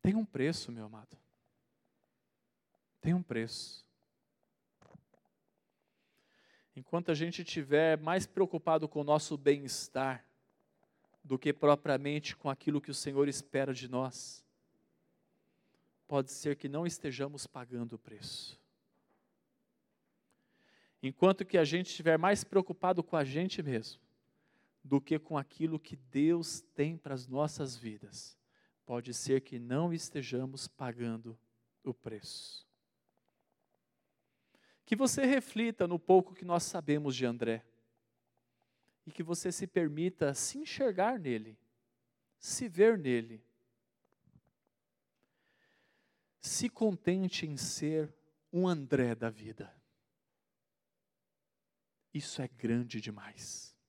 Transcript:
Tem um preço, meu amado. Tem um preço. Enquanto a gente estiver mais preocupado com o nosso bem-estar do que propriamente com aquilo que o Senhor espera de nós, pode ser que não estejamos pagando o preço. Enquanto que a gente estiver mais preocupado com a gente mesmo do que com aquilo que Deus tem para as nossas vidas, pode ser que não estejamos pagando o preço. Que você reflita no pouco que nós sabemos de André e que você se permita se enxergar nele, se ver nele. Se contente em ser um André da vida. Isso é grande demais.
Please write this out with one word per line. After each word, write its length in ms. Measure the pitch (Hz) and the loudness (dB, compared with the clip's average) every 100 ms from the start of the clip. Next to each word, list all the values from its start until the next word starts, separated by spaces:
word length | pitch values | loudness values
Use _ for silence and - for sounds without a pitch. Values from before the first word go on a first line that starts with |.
Tem 140 | - 220 | 2 0
um 100 | 214 | -2
preço, 460 | - 143 165 - | -2 -2 -2 -8
meu 140 | 117 107 | -12 -12
amado. 300 | 110 - - _ _ _ _ _ _ _ _ _ _ _ _ _ _ _ _ _ _ | -16 -20 -20 _ _ _ _ _ _ _ _ _ _ _ _ _ _ _ _ _ _
Tem 140 | - | 0
um 80 | 180 | 0
preço. 680 | 175 117 113 - - - _ _ _ _ _ _ _ _ _ _ - - _ _ _ _ _ _ _ _ _ _ _ _ _ _ _ _ _ - | 0 -4 -4 -6 -12 -16 _ _ _ _ _ _ _ _ _ _ -20 -20 _ _ _ _ _ _ _ _ _ _ _ _ _ _ _ _ _ -20
Enquanto 360 | 131 170 175 | -4 -2 0
a 20 | |
gente 280 | 151 170 175 | 0 0 -4
estiver 520 | 175 165 135 147 160 156 | -6 -6 4 6 6 4
mais 280 | 156 185 - | 2 -2 0
preocupado 640 | - 185 165 165 160 156 | 0 0 2 2 2 2
com 140 | 151 | -2
o 20 | |
nosso 340 | 143 151 - 147 | 4 2 2 2
bem-estar 880 | 143 143 135 - - 131 135 123 _ _ _ _ _ _ _ _ _ _ | 4 4 0 -8 -6 -2 -2 -4 _ _ _ _ _ _ _ _ _ _
do 140 | 139 131 | -4 -2
que 160 | 143 | 0
propriamente 840 | 147 147 147 156 135 143 151 - - | 4 6 6 4 0 0 -4 -6 -6
com 140 | 139 | -6
aquilo 320 | 135 - 147 | -2 0 0
que 80 | 143 | -2
o 60 | 135 | -8
Senhor 320 | 147 139 143 | -2 2 2
espera 440 | 139 - 135 135 | 0 -2 -2 0
de 160 | 123 127 | -4 -4
nós, 560 | 127 131 - - - _ _ _ _ _ _ _ _ _ _ _ _ _ _ _ _ - | -4 -4 -6 -16 -18 _ _ _ _ _ _ _ _ _ _ _ _ _ _ _ _ -2
pode 240 | 143 135 | -2 -2
ser 240 | - 147 143 | -4 -4 -4
que 120 | 139 | -4
não 200 | 143 170 | -4 -4
estejamos 580 | 165 151 123 139 147 - | -4 -8 -6 -8 -8 -14
pagando 480 | 131 123 123 117 | -14 -10 -8 -8
o 60 | 117 | -10
preço. 600 | - 104 - - - - _ _ _ _ _ _ _ _ _ _ _ _ _ _ _ _ _ _ _ _ _ _ _ _ | -16 -16 -14 -12 -14 -18 _ _ _ _ _ _ _ _ _ _ _ _ _ _ _ _ _ _ _ _ _ _ _ _
Enquanto 420 | 131 - 185 190 185 | -8 4 4 6 2
que 120 | 185 | 4
a 80 | 147 | 4
gente 220 | 170 180 | 2 -2
estiver 300 | - 165 160 | 0 4 6
mais 260 | 180 202 | 4 2
preocupado 600 | - 190 185 170 185 180 | 2 2 2 -2 2 2
com 120 | 165 165 | 2 0
a 80 | |
gente 380 | 135 143 190 - | 0 0 -2 -4
mesmo 400 | 147 117 - - _ _ _ _ _ _ _ _ | -4 -4 -4 -18 _ _ _ _ _ _ _ _
do 160 | 131 139 | 0 0
que 200 | 139 156 | 2 -2
com 180 | 151 156 | -2 -6
aquilo 420 | 131 - 160 156 | -6 -4 -4 -4
que 180 | - 143 | -8 -18
Deus 640 | 127 135 156 170 165 - _ | -6 2 4 2 -2 -10 _
tem 240 | - 151 165 | -4 -2 -2
para 160 | 143 | -8
as 140 | 135 123 | -10 -6
nossas 480 | 131 151 151 139 120 | -2 -2 -2 -8 -8
vidas, 640 | 113 104 101 - - _ _ _ _ _ - | -12 -12 -18 -18 -20 _ _ _ _ _ -8
pode 240 | 120 120 | -8 -6
ser 280 | 117 139 135 | -8 0 0
que 180 | 131 123 | 0 -12
não 340 | 120 131 170 | -4 -2 0
estejamos 720 | 165 - 147 120 123 131 135 - | -2 -6 -8 -4 -4 -4 -8 -14
pagando 680 | _ 127 117 117 113 113 113 _ _ _ _ | _ -10 -6 -6 -6 -12 -18 _ _ _ _
o 100 | 135 | -10
preço. 720 | 117 120 104 - - - - _ _ _ _ _ _ _ _ _ _ _ _ _ _ _ _ _ _ _ _ _ _ | -10 -12 -14 -14 -16 -16 -18 _ _ _ _ _ _ _ _ _ _ _ _ _ _ _ _ _ _ _ _ _ _
Que 120 | - 220 | -2 2
você 280 | 269 - | 4 4
reflita 640 | 262 269 - 214 226 220 175 | 4 4 2 -2 -2 0 0
no 120 | 175 | 0
pouco 340 | - 185 185 | 8 8 8
que 100 | - | -10
nós 200 | 175 170 | 0 0
sabemos 520 | - 180 147 147 143 123 | 0 -4 2 2 2 0
de 80 | |
André 400 | 123 117 113 113 _ _ _ _ _ _ _ _ _ _ _ _ _ _ - | 0 0 -2 -2 _ _ _ _ _ _ _ _ _ _ _ _ _ _ -18
e 60 | |
que 100 | - | -10
você 300 | 165 170 185 | -6 -4 -4
se 160 | - 190 | -6 0
permita 680 | 185 160 147 180 - 147 | 2 2 0 -2 2 0
se 240 | 139 - 269 | 0 -4 -6
enxergar 640 | 311 - 269 180 208 254 | -8 0 0 2 0 0
nele, 360 | 147 113 110 107 _ _ _ _ _ _ _ _ | -2 -4 -6 -18 _ _ _ _ _ _ _ _
se 280 | - - 240 | -8 -6 -4
ver 300 | 165 220 220 | 6 6 6
nele. 480 | 139 120 113 110 _ _ _ _ _ _ _ _ _ _ _ _ _ _ _ _ _ _ _ _ _ _ _ _ _ _ _ _ _ _ | 2 0 -2 -14 _ _ _ _ _ _ _ _ _ _ _ _ _ _ _ _ _ _ _ _ _ _ _ _ _ _ _ _ _ _
Se 260 | - - 240 | -6 -4 -4
contente 800 | - 220 185 - 185 185 - 160 | 0 0 2 0 0 0 -4 -6
em 120 | 139 | -6
ser 540 | - - 151 156 151 - _ _ _ | -6 -4 -2 -2 -4 -10 _ _ _
um 160 | 175 185 | 0 2
André 460 | 165 131 139 123 | 2 2 2 2
da 160 | 117 117 | 0 -4
vida. 420 | 107 110 107 101 _ _ _ _ _ _ _ _ _ _ _ _ _ _ _ _ _ _ _ _ _ _ _ _ | -6 -14 -14 -16 _ _ _ _ _ _ _ _ _ _ _ _ _ _ _ _ _ _ _ _ _ _ _ _
Isso 300 | 147 - - | -10 -8 -8
é 60 | 127 | -8
grande 520 | - 113 117 120 113 | -4 0 0 0 -6
demais. 800 | 107 104 - - - - - _ | -8 -12 -16 -16 -14 -14 -16 _